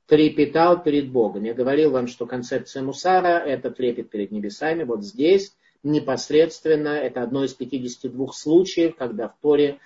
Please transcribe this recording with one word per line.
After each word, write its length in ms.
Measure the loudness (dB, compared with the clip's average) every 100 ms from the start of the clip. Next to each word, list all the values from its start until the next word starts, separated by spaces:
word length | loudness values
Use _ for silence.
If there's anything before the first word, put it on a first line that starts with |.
| _
трепетал 760 | 4 4 2 0 4 4 4
перед 300 | 2 0 0
Богом. 320 | 0 0 -2
Я 80 | -6
говорил 380 | -2 0 2 2
вам, 160 | 2 -2
что 180 | -8
концепция 580 | -8 -8 -6 -6 -6 -8
мусара — 560 | -8 -4 0 2 4 0 0
это 240 | -4 -6
трепет 380 | -4 -4 -4 -6
перед 220 | -6 -6
небесами. 520 | -6 -8 -6 -4 -2
Вот 220 | -4 -6
здесь 500 | -8 -2 4 4 2 _ _ _
непосредственно 1080 | -2 -2 -2 -4 0 2 2 0 0 0 0
это 340 | -4 -4 -4
одно 220 | -4 -2
из 80 | -4
пятидесяти 540 | -6 -8 -8 -8 -10 -10
двух 280 | -8 -8
случаев, 600 | -6 2 4 4 0 0 -2
когда 320 | -8 -6 -8
в 80 | -2
Торе 360 | 2 4 4 0